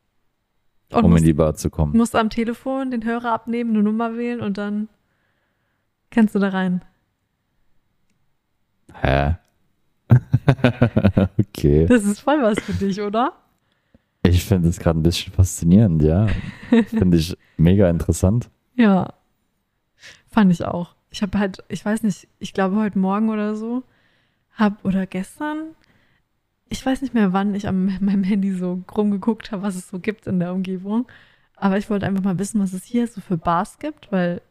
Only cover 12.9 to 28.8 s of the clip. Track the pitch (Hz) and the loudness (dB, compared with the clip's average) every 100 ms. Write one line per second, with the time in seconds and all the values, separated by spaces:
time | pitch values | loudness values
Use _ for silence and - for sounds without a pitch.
12.9 | 190 208 220 277 - _ _ _ _ _ | -4 -4 -2 -4 -6 _ _ _ _ _
13.9 | _ _ _ 92 90 - 95 82 87 85 | _ _ _ 2 2 2 2 2 0 0
14.9 | 80 80 - - - 92 - 85 95 110 | 2 2 0 -2 0 0 0 4 6 6
15.9 | 80 76 85 107 92 - - - 233 214 | 4 4 4 2 0 -4 -14 0 2 2
16.9 | 220 185 170 117 - _ - 82 98 92 | 0 2 2 0 -6 _ 2 4 6 4
17.9 | 85 - 85 95 120 - _ _ 247 220 | 2 0 2 2 0 -4 _ _ 2 2
18.9 | 190 - - _ _ _ _ _ _ _ | 2 -2 -10 _ _ _ _ _ _ _
19.9 | _ - - _ - 190 175 - 175 175 | _ -20 -20 _ 2 4 4 -2 -8 -10
20.9 | _ _ - 202 202 202 - - 190 208 | _ _ -10 -4 -2 -2 -4 -12 -8 -4
21.9 | 220 214 - - _ 202 - 190 208 214 | -2 -2 -4 -10 _ -8 -4 -2 0 -2
22.9 | 190 190 202 220 214 208 214 226 247 - | 0 0 0 -2 -2 -4 -6 -6 -8 -10
23.9 | _ _ _ _ _ _ - 208 208 196 | _ _ _ _ _ _ -2 0 0 -2
24.9 | 190 190 185 190 - 302 311 320 320 _ | -2 -4 -8 -10 -10 -8 -8 -10 -16 _
25.9 | _ _ _ _ _ _ _ _ - 262 | _ _ _ _ _ _ _ _ -8 -4
26.9 | 262 262 226 196 190 202 196 208 185 196 | -4 -2 0 2 0 -2 -4 -4 -2 -2
27.9 | 190 196 196 190 208 196 185 180 180 | -2 0 0 0 0 -2 -4 -4 -6